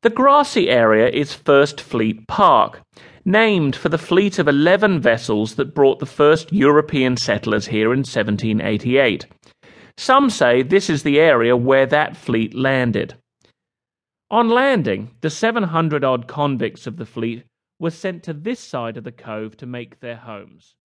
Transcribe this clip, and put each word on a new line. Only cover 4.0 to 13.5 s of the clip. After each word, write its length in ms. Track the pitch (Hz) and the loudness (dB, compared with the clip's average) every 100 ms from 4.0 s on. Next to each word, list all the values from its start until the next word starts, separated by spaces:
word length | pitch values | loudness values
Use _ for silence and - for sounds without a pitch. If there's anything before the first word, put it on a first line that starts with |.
| - 175 202 190 | 0 0 0 0
of 80 | 147 | 0
eleven 520 | 143 156 196 208 180 | 2 2 2 2 0
vessels 540 | 123 113 - 107 110 | 0 0 0 -2 -2
that 220 | - 135 - | -4 -6 2
brought 240 | 139 135 | 2 2
the 80 | 135 | -6
first 440 | - 147 160 160 | 2 4 4 0
European 640 | 190 139 147 151 147 131 127 | 0 2 2 2 -2 0 -2
settlers 520 | - 104 - 107 98 | -2 -2 -2 -4 -2
here 260 | 107 107 | -2 0
in 120 | 131 131 | 0 -4
seventeen 540 | - 104 104 110 107 | -4 -2 -2 -2 -2
eighty-eight. 680 | 85 107 127 131 131 98 - _ _ _ _ - - - | -2 -4 0 2 2 0 -8 _ _ _ _ -20 -20 -16
Some 340 | - 262 277 | 2 2 2
say 320 | - 127 123 | 2 2 2
this 260 | 131 185 196 | 2 0 0
is 140 | 151 | -2
the 160 | 151 143 | 0 4
area 360 | 160 131 117 123 | 4 4 2 2
where 300 | 123 135 135 | 2 2 4
that 320 | 151 151 - | 0 -2 -6
fleet 380 | - 117 113 - | -4 -2 -2 -4
landed. 580 | 131 135 123 104 - - _ _ _ | -2 0 -2 -2 -6 -12 _ _ _